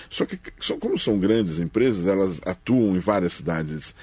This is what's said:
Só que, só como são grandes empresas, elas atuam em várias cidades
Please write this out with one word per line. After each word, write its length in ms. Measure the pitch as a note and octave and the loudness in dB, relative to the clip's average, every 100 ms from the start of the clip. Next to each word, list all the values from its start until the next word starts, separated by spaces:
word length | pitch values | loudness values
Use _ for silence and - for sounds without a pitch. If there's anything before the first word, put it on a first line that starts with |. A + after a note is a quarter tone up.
| - | -12
Só 160 | - - | -6 -6
que, 120 | F#3 - - | -6 -16 -10
só 160 | - - | -6 -4
como 220 | A3+ C4 | -2 -2
são 200 | - G#2 | 0 2
grandes 400 | F#2+ A2+ F#2+ D#2 | 4 2 2 -2
empresas, 480 | E2 A2 B2+ G2 F2+ | -2 2 2 2 2
elas 360 | G2 F#2+ D#2+ | 2 0 -2
atuam 500 | F#2 F2+ - B2 G#2+ | -6 -6 0 4 4
em 40 | F#2 | 2
várias 340 | F#2+ G2+ F2 | 2 2 0
cidades 640 | - D2 E2 D#2 D#2 - - | -2 -4 -4 -4 -8 -12 -18